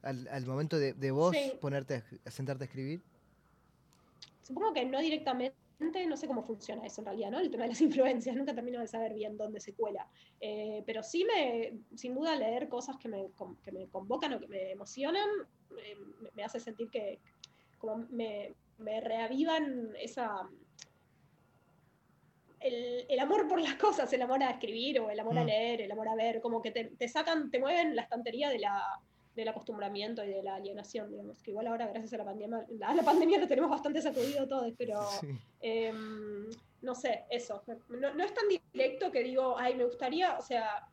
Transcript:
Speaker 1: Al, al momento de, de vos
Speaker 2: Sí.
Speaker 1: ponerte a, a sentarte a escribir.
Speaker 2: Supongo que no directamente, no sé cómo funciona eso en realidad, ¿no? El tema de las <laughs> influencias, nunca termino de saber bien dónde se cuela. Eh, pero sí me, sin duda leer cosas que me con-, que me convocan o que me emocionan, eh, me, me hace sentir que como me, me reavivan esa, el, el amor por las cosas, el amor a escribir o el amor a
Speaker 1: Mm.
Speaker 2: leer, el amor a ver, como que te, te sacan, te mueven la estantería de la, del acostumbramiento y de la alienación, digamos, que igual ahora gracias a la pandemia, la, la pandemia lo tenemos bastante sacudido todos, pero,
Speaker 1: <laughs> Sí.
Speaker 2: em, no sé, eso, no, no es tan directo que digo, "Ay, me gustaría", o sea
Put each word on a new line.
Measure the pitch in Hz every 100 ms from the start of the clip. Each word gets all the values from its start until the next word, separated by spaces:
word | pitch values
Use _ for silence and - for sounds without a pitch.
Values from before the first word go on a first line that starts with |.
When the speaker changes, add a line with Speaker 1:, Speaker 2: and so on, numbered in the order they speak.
Speaker 1:
Al, | 135 131 127
al | 139 127
momento | 131 156 160
de, | 139
de | 131 135
vos | 135 170 294
Speaker 2:
Sí. | 277 254
Speaker 1:
ponerte | 143 139 139 131
a, | - - -
a |
sentarte | - 135 131
a | 131
escribir. | 135 135 165 - _ _ _ _ _ _ _ _ _ _ _ - _
Speaker 2:
Supongo | - 262 427
que | 311 254
no | 269
directamente, | 320 302 302 247 247 - _ _ 320 349 359
no | 277
sé | 277
cómo | 262
funciona | - 214 - 226 220
eso | -
en | 214
realidad, | 196 202
¿no? | 254
El | 359
tema | 233
de | 226
las | 233
<laughs> |
influencias, | 311 262 262 247 247 247
nunca | 277 240
termino | 240 247
de | 226
saber | 226 226
bien | 214 214 214
dónde | 214 208
se | 202
cuela. | 196 214 202 - _ - _
Eh, | 214 214 214 214 208
pero | 226
sí | 220 339 381
me, | 427 277 233 226 226 - 226
sin | 254 254
duda | 320 302
leer | 220 233 -
cosas | 240 240 269
que | 233
me | 202 190 -
con-, | 185 175
que | -
me | 190 190
convocan | 190 196 262 302
o | 240
que | -
me | 196 190
emocionan, | 190 202 - 277 359 415 415 - _ _ -
eh, | 214 - 202 -
me, | 226
me | 220
hace | 208 240
sentir | 233 220 233
que | 233 208 - _ _ - _ _ _
como | 220 220 233
me, | 233 226 208 202 - _ _
me | 214 220
reavivan | 220 226 226 262 320 320 294 254 226 208
esa, | 226 - 233 196 190 185 - - - _ _ _ _ _ _ _ _ _ _ _ _ _ _ _ _ -
el, | 262 240 247 247 247
el | 262
amor | 285 415 370
por | 359
las | 311 269
cosas, | 415 - 262
el | 254
amor | 247 262
a | 262
escribir | 240 226 226 262 262
o | 220
el | 208
amor | 226 254
a |
Speaker 1:
Mm. | 247
Speaker 2:
leer, | 214 226 233
el | 202
amor | 208 214
a | 220
ver, | 226 226
como | 233 226
que | 226
te, | 208 226 -
te | 240
sacan, | 302 320 330 285
te | 247
mueven | 269 349 330 233
la |
estantería | 233 233 233 226 294
de | 240
la, | 202 202 196 196 _ _ _ -
del | 220
acostumbramiento | 214 - 214 196 202 214 226
y | 202
de | 196
la | 190 190
alienación, | 202 196 202 233 208
digamos, | 208 208 220
que | -
igual | 208 233
ahora | 226 226
gracias | 208 220
a | 226
la | 196
pandemia, | 214 208 233 220 226
la, | 202
la | 330
pandemia | 254 320 330 392
lo | 330
tenemos | 254 302
bastante | 285 294 311
sacudido | 294 262 247 285 269
todos, | 269 240 233
pero, | 233 208
Speaker 1:
<laughs> | 208 202
Sí. | 147 131 - _
Speaker 2:
em, | 226 226 226 220 220 214 214 208 214 233 - _
no | 247 254
sé, | 269 214 -
eso, | 240 240 202 - 226 -
no, | 240 277
no | 294
es | 392
tan | 415 415 370 _
directo | - 262 262 359
que | 269
digo, | 254 262 262 240
"Ay, | 247 254
me | 240
gustaría", | 240 262 302 359 277
o |
sea | - 240 220 208 -